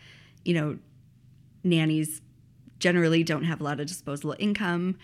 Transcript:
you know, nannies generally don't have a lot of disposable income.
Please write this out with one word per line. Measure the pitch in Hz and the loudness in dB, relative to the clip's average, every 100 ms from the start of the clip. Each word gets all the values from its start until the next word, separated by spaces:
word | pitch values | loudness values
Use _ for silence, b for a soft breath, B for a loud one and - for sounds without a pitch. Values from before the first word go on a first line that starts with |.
| B B B B - | B B B B -2
you | |
know, | 170 151 - - - - _ - - - - | 0 0 -6 -12 -20 -20 _ -20 -20 -20 -4
nannies | 185 170 156 156 156 - - _ - _ - - | 2 2 2 0 -2 -8 -16 _ -20 _ -20 -2
generally | 180 175 165 165 | 2 4 4 4
don't | 165 151 | 2 0
have | 165 156 | -2 -4
a | |
lot | 147 143 | -6 -6
of | 147 | -8
disposable | 185 - 143 151 - | -10 -10 -8 -6 -4
income. | 202 202 202 175 180 185 | -2 -2 -2 -2 -2 -4